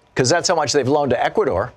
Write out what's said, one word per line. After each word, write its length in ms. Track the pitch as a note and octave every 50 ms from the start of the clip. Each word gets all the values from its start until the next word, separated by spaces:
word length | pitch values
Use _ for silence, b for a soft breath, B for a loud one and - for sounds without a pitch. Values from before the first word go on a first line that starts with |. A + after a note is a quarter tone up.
| _ _ -
'Cause 140 | - C3+ B2
that's 180 | E3 F3 E3+
how 80 | - F#3
much 180 | D#3+ D3 C3 -
they've 140 | D3 B2
loaned 240 | B2 D3 D3+ D3 C3
to 120 | A#2+ B2 C#3
Ecuador 500 | D#3 D3 A3+ G3+ C3+ F#2 F2+ G2+ B2 -